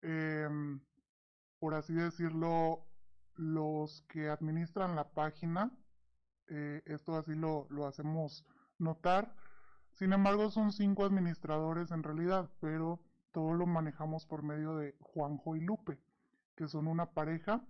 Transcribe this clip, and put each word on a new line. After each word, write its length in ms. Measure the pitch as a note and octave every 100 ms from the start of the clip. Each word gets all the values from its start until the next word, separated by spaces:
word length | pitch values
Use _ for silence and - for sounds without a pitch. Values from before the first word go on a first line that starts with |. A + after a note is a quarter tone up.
em, 760 | E3 D#3+ D#3 D#3 D3+ D3 D3 C#3 _ _ _ _ _ _ _ _
por 140 | D#3+
así 200 | D#3 D#3
decirlo, 920 | E3 E3+ E3 E3 D#3+ E3 E3 D#3+ E3 - - - - - -
los 680 | D#3+ D#3+ D#3 D#3 D3+ D3+
que 260 | _ D#3+ D3+
administran 680 | D3+ D#3 D#3+ E3 - F#3 D#3+
la 140 | D3
página. 640 | - D3+ D#3 E3+ E3+ A3+ - - _ _ _ _ _ _
Eh, 340 | D3+ D3 D3 -
esto 320 | D3+ - D#3+
así 180 | D#3 D#3
lo, 320 | D#3+ D#3 C#3+
lo 160 | C#3+ C#3+
hacemos 600 | C#3 D3+ D#3+ D#3 - _ _ _ _
notar. 580 | D#3+ D#3+ F3+ F#3 G3+ - - - - - - -
Sin 180 | F#3+
embargo, 360 | G3 G3 G3+ G#3+
son 220 | G#3 G#3+
cinco 320 | G#3 G3+ G3
administradores 880 | G3 G3 F3 E3 - D#3 D#3+ E3 E3+
en 120 | E3+
realidad, 460 | D#3 D#3 E3+ F#3+ F3 -
pero 400 | D#3 D#3 D#3+ E3+ - _ _
todo 200 | - D#3+
lo 120 | E3+ F3+
manejamos 600 | E3 D#3 C#3+ D#3 D#3+ -
por 180 | D#3
medio 340 | D3 D3 D#3 D#3+
de 180 | D3 C#3
Juanjo 560 | - - D3+ D3 - D#3+
y 20 |
Lupe, 400 | E3 G#3+ - C#3+ _ _ _ _ _ -
que 120 | D#3
son 200 | D#3 D#3
una 240 | E3 E3+
pareja 540 | - D#3 D#3+ E3 A3 -